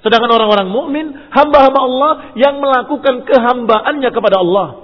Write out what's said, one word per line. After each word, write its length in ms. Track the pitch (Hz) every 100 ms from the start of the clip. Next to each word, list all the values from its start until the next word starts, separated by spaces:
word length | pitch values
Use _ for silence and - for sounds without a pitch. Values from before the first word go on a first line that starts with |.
Sedangkan 320 | 220 226 240
orang-orang 400 | 233 220 208 190
mukmin, 340 | 208 302 285 311 277 -
hamba-hamba 520 | - 302 294 269 269
Allah 280 | 262 254 285 302 - -
yang 160 | 277 285
melakukan 720 | 277 254 202 285 269 247 190
kehambaannya 800 | 269 233 254 233 220 - 294 254 233
kepada 240 | 214 190
Allah 260 | 180 196 165 120